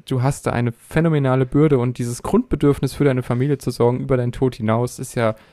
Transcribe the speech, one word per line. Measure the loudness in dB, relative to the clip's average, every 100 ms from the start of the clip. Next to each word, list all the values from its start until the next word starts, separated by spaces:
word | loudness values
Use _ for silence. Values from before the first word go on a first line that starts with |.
du | -4 -2
hast | 0 -2 -2
da |
eine | -2 -2
phänomenale | -4 -4 0 2 2 2 2 2
Bürde | 2 4 4
und | 0 -2
dieses | -6 -6
Grundbedürfnis | 0 0 0 2 2 2 -2
für | 0
deine | 0 0
Familie | -2 -2 0 -2
zu | -4
sorgen, | 0 0 0
über | 0 0
deinen | 0
Tod | -2 -2 0
hinaus, | -2 0 -2 -6
ist | -8
ja | -2 -2 -2 -10